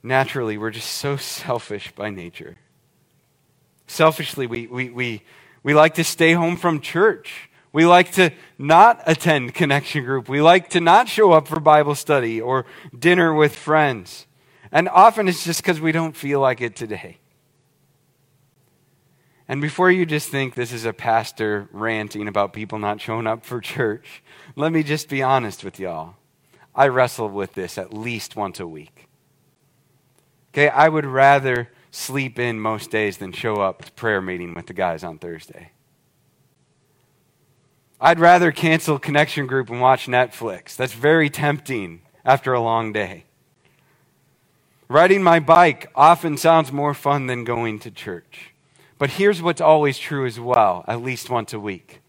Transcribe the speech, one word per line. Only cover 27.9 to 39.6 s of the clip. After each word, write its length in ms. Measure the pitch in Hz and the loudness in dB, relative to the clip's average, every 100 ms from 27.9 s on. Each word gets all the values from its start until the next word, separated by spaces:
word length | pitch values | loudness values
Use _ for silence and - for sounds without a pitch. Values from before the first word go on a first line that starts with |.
least 440 | 107 117 113 - 107 | -12 -10 -10 -12 -10
once 240 | 98 90 | -10 -10
a 60 | 87 | -16
week. 360 | 80 76 _ _ _ _ _ _ _ _ _ _ _ _ _ _ _ _ | -16 -20 _ _ _ _ _ _ _ _ _ _ _ _ _ _ _ _
Okay, 160 | - 147 | 0 0
I 200 | 135 156 | 4 2
would 160 | 156 143 | 2 -4
rather 640 | 131 139 139 135 123 117 _ _ | 2 4 4 0 -4 -6 _ _
sleep 480 | - - 135 135 113 | -16 -10 -8 -8 -4
in 200 | 123 110 | -6 -4
most 300 | 107 110 - | -6 -6 -6
days 280 | 110 104 92 | -4 -4 -6
than 140 | 95 | -14
show 300 | 85 113 104 | -8 -6 -2
up 240 | 95 92 - | -4 -4 -20
to 60 | |
prayer 300 | _ 117 101 | _ -4 -4
meeting 340 | 95 90 87 85 | -4 -10 -12 -14
with 100 | 85 | -14
the 80 | |
guys 300 | 95 90 80 | -6 -6 -6
on 160 | 87 78 | -12 -14
Thursday. 500 | 87 82 - - 85 _ _ _ _ _ _ _ _ _ _ _ _ _ _ _ _ _ _ _ _ _ _ _ | -16 -16 -20 -20 -20 _ _ _ _ _ _ _ _ _ _ _ _ _ _ _ _ _ _ _ _ _ _ _
I'd 180 | 135 170 | 2 6
rather 320 | 170 180 175 | 6 8 4
cancel 460 | 139 165 160 - 143 | 0 0 0 0 -4
connection 480 | - 147 147 - 131 | 0 0 0 -2 -4
group 240 | 135 | -4